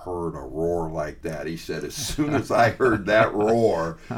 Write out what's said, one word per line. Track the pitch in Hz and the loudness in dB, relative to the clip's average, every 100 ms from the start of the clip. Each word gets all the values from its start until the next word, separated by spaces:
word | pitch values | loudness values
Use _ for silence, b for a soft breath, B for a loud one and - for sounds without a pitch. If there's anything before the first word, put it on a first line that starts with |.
heard | 90 87 85 | -8 -4 -4
a | 76 | -6
roar | 65 73 82 85 80 | -8 -2 0 0 -2
like | 80 76 71 | -4 -6 -8
that." | 82 76 76 | -8 -6 -6
He | 82 | -8
said, | - 85 | -8 -8
"As | 71 | -8
soon | - - - 147 | -8 -6 -2 0
as | 147 - | -2 0
I | 113 117 | 4 4
heard | - 127 107 95 | 4 2 2 4
that | 107 113 | 4 4
roar, | 101 107 117 113 82 82 80 B | 2 2 4 4 2 -2 -6 B